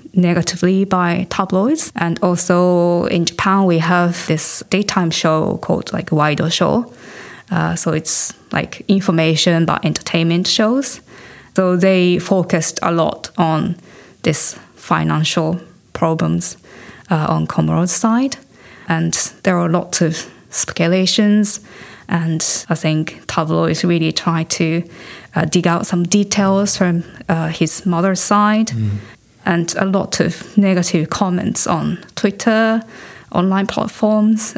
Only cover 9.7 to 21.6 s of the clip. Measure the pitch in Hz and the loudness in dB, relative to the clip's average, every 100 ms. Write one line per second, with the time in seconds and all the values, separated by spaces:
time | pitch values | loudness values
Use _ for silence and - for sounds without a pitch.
9.7 | - 156 151 - 170 165 170 185 - 220 | 0 -2 -4 -2 0 2 0 0 0 2
10.7 | 262 269 - - - - - - - 185 | 0 -2 -8 -12 -20 -20 -20 -4 0 2
11.7 | 180 190 185 180 175 - 190 175 175 160 | 4 4 4 4 2 2 0 2 0 -2
12.7 | - 170 170 156 - - - 165 160 175 | -2 -2 0 0 -2 -8 0 0 2 -2
13.7 | 175 - - - - - 151 - - - | -6 -12 -20 -20 -4 -2 0 -2 -4 -20
14.7 | - - 160 156 156 156 175 160 175 - | -14 -2 0 0 0 0 0 -2 -4 -8
15.7 | - _ - 165 165 160 170 - - - | -20 _ -2 -2 0 0 0 -4 -8 -18
16.7 | - - - - 160 151 160 160 - 156 | -20 -20 -16 -4 -2 0 0 0 0 0
17.7 | 160 180 - 226 233 269 - - - - | 0 0 0 2 2 0 -4 -16 -20 -20
18.7 | - - 160 165 - - - 196 175 170 | -16 -4 -2 0 -2 -6 -2 0 0 2
19.7 | 175 - - 160 160 - - - - - | 0 -2 0 0 -2 -10 -18 -8 -4 -4
20.7 | - 170 185 185 - 208 208 202 - | 0 0 2 2 2 4 4 2 -2